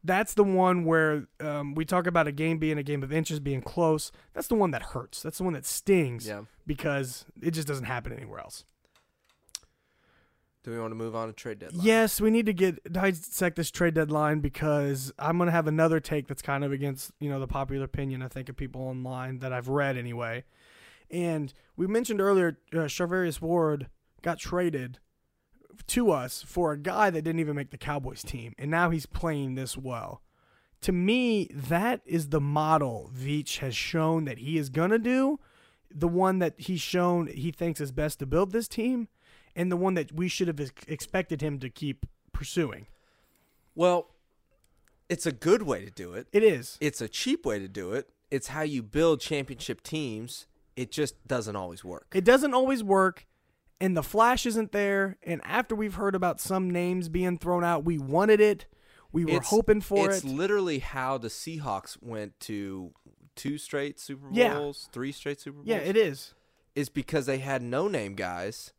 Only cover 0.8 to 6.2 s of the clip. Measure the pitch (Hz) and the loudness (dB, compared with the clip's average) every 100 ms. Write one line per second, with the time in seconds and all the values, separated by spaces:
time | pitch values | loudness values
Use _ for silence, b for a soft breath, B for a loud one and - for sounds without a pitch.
0.8 | 165 160 156 151 123 _ 151 147 143 143 | 4 4 4 0 -4 _ -6 -4 -4 -4
1.8 | 160 180 180 170 151 143 160 165 156 151 | 0 0 2 2 2 0 0 0 0 -2
2.8 | 139 147 131 160 160 156 139 135 - - | -2 -4 -2 -2 -2 -4 -2 -4 -4 0
3.8 | 165 156 - b b - - 226 190 127 | 2 2 -2 b b -10 -2 2 2 0
4.8 | - - - - 156 - 185 147 135 - | -6 -8 -8 -10 -10 -4 -4 -4 -4 -6
5.8 | - 190 143 120 | 4 4 4 -2